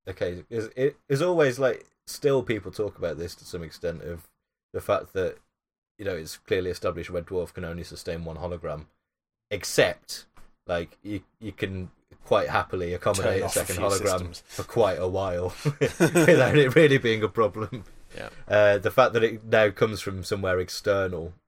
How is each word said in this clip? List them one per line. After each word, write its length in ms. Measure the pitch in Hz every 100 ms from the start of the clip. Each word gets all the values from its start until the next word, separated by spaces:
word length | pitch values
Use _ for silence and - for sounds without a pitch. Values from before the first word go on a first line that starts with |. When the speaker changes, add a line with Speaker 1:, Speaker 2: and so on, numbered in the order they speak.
| -
Speaker 1:
Okay, 360 | 92 92 90 -
it, 220 | 117 110 127
it 200 | 139 - -
is 120 | 139
always, 360 | 180 170 139 123
like, 280 | 127 - - _ -
still 380 | - 143 135
people 260 | 113 107 92
talk 260 | - 104 -
about 220 | 87 76
this 160 | 87
to 100 | -
some 200 | - 87
extent, 360 | 80 - 85 82
of 240 | - 85 - _ _ _ _
the 80 | -
fact 320 | - 98 -
that, 240 | 95 87 - _ _ _ _ _ -
you 60 |
know, 100 | 98
it's 220 | 85 80 -
clearly 340 | - 98 90
established 400 | 85 95 85 80
Red 160 | 87 82
Dwarf 260 | 92 85
can 120 | -
only 180 | 85 85
sustain 420 | 82 87 - 85
one 120 | 82 78
hologram, 500 | 85 87 82 76 78 _ _ _ _ _ -
except, 760 | 101 - - 95 - - - - - - _ -
like, 300 | 85 85 _
you, 200 | 101 101 - _
you 120 | 107
can 380 | - 98 95 90 _ _ -
quite 240 | - 104 90
happily 440 | 104 - 92 87
accommodate 400 | 90 107 98 110
Speaker 2:
Turn 80 | 95
Speaker 1:
a 20 |
Speaker 2:
off 120 | 95 98
a 20 |
Speaker 1:
second 140 | 87 90
Speaker 2:
few 80 |
Speaker 1:
hologram 140 | 101 98 101 90
Speaker 2:
systems. 240 | 87 - -
Speaker 1:
for 160 | -
quite 340 | - 120 101 90
a 80 | 92
while 440 | 95 95 87 90 -
<laughs> 220 | 147 -
without 760 | 139 - 170 175 156 147 123 147
it 180 | 131
really 240 | 156 151 135
being 240 | 117 110
a 60 | 107
problem. 560 | - 104 107 107 123 - - - -
Speaker 2:
Yeah. 120 | 104 - -
Speaker 1:
Uh, 300 | 104 104 101
the 120 | 104
fact 220 | - 120
that 100 | 113
it 200 | 110 110
now 260 | 113 113 107
comes 300 | 98 107 104
from 240 | - 95
somewhere 340 | 87 101 95 92
external, 720 | 87 - 104 98 95 87 82 -